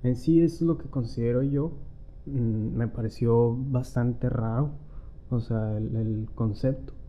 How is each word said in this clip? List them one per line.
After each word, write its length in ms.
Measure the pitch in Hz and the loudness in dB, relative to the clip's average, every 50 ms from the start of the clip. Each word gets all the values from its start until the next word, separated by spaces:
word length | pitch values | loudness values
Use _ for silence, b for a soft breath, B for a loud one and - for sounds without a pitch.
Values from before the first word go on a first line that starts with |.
| - | 2
en 140 | 123 127 | 0 0
sí 240 | 120 - - 165 165 | 0 2 6 6 8
es 220 | 170 165 165 - 165 | 6 6 4 2 0
lo 160 | 165 165 165 | 0 0 0
que 100 | - - | -2 -6
considero 540 | - 135 120 113 - 120 117 117 120 127 135 | -4 -4 -4 -2 -2 0 0 2 2 2 2
yo. 300 | 139 143 139 143 170 - - - - - - - - - - - | 2 0 0 0 -2 -4 -8 -10 -12 -12 -14 -16 -16 -16 -14 -10
Mm, 480 | - 139 131 117 113 110 107 107 113 - | -4 -2 0 0 2 2 0 0 -2 0
me 140 | 117 117 113 | 0 0 -2
pareció 680 | 113 113 113 110 - - 120 113 117 117 120 117 117 | -2 -2 -4 -4 -2 0 2 4 6 6 6 4 2
bastante 760 | 127 131 139 135 123 123 - - 123 120 123 120 - - 123 | 0 -2 0 0 0 -2 0 -2 0 0 0 0 0 0 0
raro, 400 | 120 113 110 113 113 120 147 147 143 - B B B B B B B - - - | 0 0 0 0 2 0 0 0 -2 -8 B B B B B B B -14 -6 -2
o 100 | 127 120 | -2 -2
sea, 360 | 113 - 117 110 110 107 107 | 0 0 0 0 0 0 -2
el, 180 | 107 110 - 127 | -2 -2 -2 0
el 340 | 113 110 110 110 107 110 110 - | 0 0 0 0 -2 -4 -6 -4
concepto. 600 | - 117 110 104 - - 131 139 - - - - - - | 0 0 0 0 2 0 0 0 0 -6 -12 -12 -12 -14